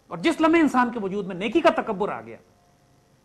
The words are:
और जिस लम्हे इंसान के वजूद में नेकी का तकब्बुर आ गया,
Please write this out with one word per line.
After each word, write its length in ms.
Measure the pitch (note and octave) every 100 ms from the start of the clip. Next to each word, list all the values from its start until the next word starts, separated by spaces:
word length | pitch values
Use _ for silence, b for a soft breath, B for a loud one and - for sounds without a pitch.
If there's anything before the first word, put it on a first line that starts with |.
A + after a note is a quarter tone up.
| -
और 80 | E3+
जिस 220 | D#4+ D#4
लम्हे 200 | D#4+ E4+
इंसान 300 | D4+ B3+ A#3+
के 80 | A#3
वजूद 260 | F#3+ G3+ F#3
में 100 | F3+
नेकी 260 | G#3+ E4
का 80 | E4
तकब्बुर 400 | C#4 A3 F#3+ F#3+
आ 120 | B2
गया, 160 | A2+ G#2 _ _ _ _ _ _ _ _